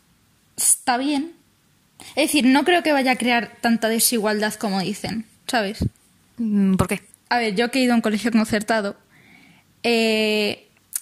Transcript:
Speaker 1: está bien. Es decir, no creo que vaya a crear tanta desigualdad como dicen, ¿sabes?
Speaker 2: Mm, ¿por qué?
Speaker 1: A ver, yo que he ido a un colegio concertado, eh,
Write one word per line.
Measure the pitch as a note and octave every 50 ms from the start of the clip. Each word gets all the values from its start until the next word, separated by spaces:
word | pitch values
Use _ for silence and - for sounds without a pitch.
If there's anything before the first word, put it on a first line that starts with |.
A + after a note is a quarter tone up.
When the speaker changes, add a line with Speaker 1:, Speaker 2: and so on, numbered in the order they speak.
| _ _ _ _ _ _ _ _ _ _ -
Speaker 1:
está | - - - - - - C4 A#3+
bien. | B3 C4+ D4 D4 C4+ D#4 E4+ - _ _ _ _ _ _ _ _ _ _ _ _ - - - -
Es | B3+ D#4 -
decir, | - D4+ A3
no | B3+ C4 C#4+ C#4+
creo | F4+ F4 F4
que | E4 D#4+
vaya | D4 C#4 B3 C4
a | B3
crear | - A3+ B3 A#3+ A#3 G#3 - - -
tanta | - A#3+ A#3 A3 A3+ A3
desigualdad | A3+ A#3 - - B3 A3+ G3 G#3+ G#3+ G#3+ G#3 G#3+ G#3
como | - - G3+ F#3+ G3
dicen, | F3+ F3+ G#3 - - E3+ F#3 A3+ A3 _ _ _ -
¿sabes? | - - A#3 G#3 F#3+ G#3+ - - - _ _ _ _ _ _ _ _ _ -
Speaker 2:
Mm, | A#3 G#3+ G#3 G3+ G3 F#3+ F#3+
¿por | F3+ F#3 -
qué? | G3+ F#3 - _ _ _ _ -
Speaker 1:
A | A#3+ B3
ver, | A#3 A3 F#3+
yo | G3+ A#3+ A#3+
que | - C4+
he |
ido | B3+ B3
a | A#3+
un | A#3
colegio | A3+ A3+ G#3 G3+ G#3 A#3+
concertado, | A3+ A3 A3 - A3+ G#3 G#3+ - A3+ A3 G3 G3+ - _ _ _ _ _ _ _ - - - _ - _ _ _ _ _ -
eh, | A#3+ A#3 A3+ A3+ A3+ A3 A3 G#3+ G#3+ G#3+ G#3+ G#3 G#3 - - _ _ _ _ _ - - -